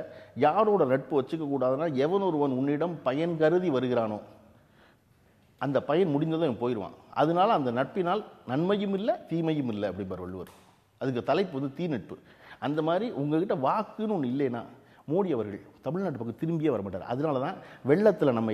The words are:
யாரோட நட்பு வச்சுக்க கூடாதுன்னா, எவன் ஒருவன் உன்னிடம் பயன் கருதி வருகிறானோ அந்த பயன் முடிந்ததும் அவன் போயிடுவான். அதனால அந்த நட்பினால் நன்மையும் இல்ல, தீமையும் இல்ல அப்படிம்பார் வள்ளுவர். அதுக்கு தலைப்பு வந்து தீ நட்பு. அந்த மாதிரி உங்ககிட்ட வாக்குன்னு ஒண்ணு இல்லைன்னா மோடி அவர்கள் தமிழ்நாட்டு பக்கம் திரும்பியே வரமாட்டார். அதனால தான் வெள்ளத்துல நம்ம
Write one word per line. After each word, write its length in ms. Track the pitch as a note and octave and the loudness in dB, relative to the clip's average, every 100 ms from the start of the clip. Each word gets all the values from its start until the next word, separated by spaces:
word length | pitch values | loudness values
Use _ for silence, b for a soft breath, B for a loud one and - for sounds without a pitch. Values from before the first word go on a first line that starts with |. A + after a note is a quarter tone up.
| - B B - | -4 B B 2
யாரோட 380 | D3 F3+ G#3+ G3+ C3+ | 4 6 4 4 4
நட்பு 220 | C3+ - D3 | 2 2 0
வச்சுக்க 260 | B2+ E3 D3 | 0 -2 -2
கூடாதுன்னா, 340 | C3+ B2+ C3+ E3 B2+ | 0 2 2 0 2
எவன் 200 | D3 G3 G3 | 2 2 2
ஒருவன் 300 | D3+ C#3+ B2+ | 2 0 2
உன்னிடம் 360 | C#3 D3 E3+ D#3 B2+ | 0 0 -2 -2 -2
பயன் 260 | C#3 E3+ E3 | 0 0 2
கருதி 260 | D#3 F3+ F3+ B2+ | 4 4 4 2
வருகிறானோ 420 | B2 B2 A2 G#2 - - - b b b b _ _ _ _ _ _ - | 2 2 0 -4 -10 -20 -20 b b b b _ _ _ _ _ _ -8
அந்த 140 | C3+ C3 - | -2 0 2
பயன் 220 | D#3 F#3+ | 2 2
முடிந்ததும் 320 | C#3+ D#3+ D#3+ D#3+ | 2 0 0 0
அவன் 120 | G#2+ | 0
போயிடுவான். 340 | A#2+ A2+ F2 - - - | -2 -2 -6 -12 -6 0
அதனால 280 | D3+ F3 G3+ G3 | 2 4 4 2
அந்த 120 | B2+ A#2 | 2 -2
நட்பினால் 440 | C#3 G3+ F3 G#3 G#3 - - | -2 -2 -2 -2 -4 -12 -4
நன்மையும் 460 | C3 F3+ G#3 G3+ F#3+ | 0 2 0 0 -2
இல்ல, 140 | A#3 F4 - | -2 -4 -4
தீமையும் 400 | E3 D#3+ D3+ B2 | -2 0 0 -2
இல்ல 160 | G#2 G2+ | -2 -4
அப்படிம்பார் 320 | F2+ F#2+ F2+ | -4 -6 -8
வள்ளுவர். 280 | F2+ F#2 E2 b b b _ - | -8 -10 -12 b b b _ -8
அதுக்கு 220 | C3 A#2+ A2+ | -4 -2 0
தலைப்பு 260 | D#3 F#3+ C3+ | 0 0 -4
வந்து 140 | C#3 C3+ | -6 -4
தீ 80 | F3 | -4
நட்பு. 240 | B2 - - b b b b C3 | -4 -6 -16 b b b b -4
அந்த 160 | D3+ D#3 | -2 0
மாதிரி 200 | F3+ A#3 C#3 | 0 -2 -4
உங்ககிட்ட 340 | D3 D#3 G3+ F#3 C3 | -2 0 0 0 0
வாக்குன்னு 500 | G3 G#3+ - G#3+ G3 | 0 -4 -6 -4 -2
ஒண்ணு 120 | B2+ | -2
இல்லைன்னா 280 | C3+ C3+ A#2+ - - b b - | 0 -2 -2 -8 -16 b b -2
மோடி 200 | E3+ F#3+ B2+ | 0 0 0
அவர்கள் 260 | G#2 G2 - - C3+ | -4 -8 -12 -10 -6
தமிழ்நாட்டு 320 | F3 F#3+ G#2+ | -4 -4 -4
பக்கம் 200 | A#2 A2+ | -8 -4
திரும்பியே 320 | E3 E3 D3+ A2 | -2 0 0 0
வரமாட்டார். 320 | G2 F#2 - | -2 -6 -4
அதனால 260 | B2 D#3 C3 C#3+ | -2 0 0 -2
தான் 100 | - B B A#2+ | -6 B B 2
வெள்ளத்துல 440 | D#3+ G#3+ F#3 D3 A#2 | 4 4 4 4 2
நம்ம 120 | A2+ | 2